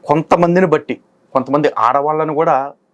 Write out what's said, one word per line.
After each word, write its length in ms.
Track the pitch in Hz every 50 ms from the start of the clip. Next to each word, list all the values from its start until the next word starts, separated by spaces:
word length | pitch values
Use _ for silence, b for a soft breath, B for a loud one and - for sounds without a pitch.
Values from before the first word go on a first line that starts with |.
| -
కొంతమందిని 600 | - 147 160 156 _ - 175 175 175 175 180 190
బట్టి 340 | 170 151 147 - - 117 - _ _ _ _ _ _ _
కొంతమంది 360 | 135 127 - 135 147 147 143 -
ఆడవాళ్ళను 560 | - 110 117 127 143 139 151 156 156 156 156 156
కూడా 400 | 143 165 170 151 131 135 143 143 _ _ _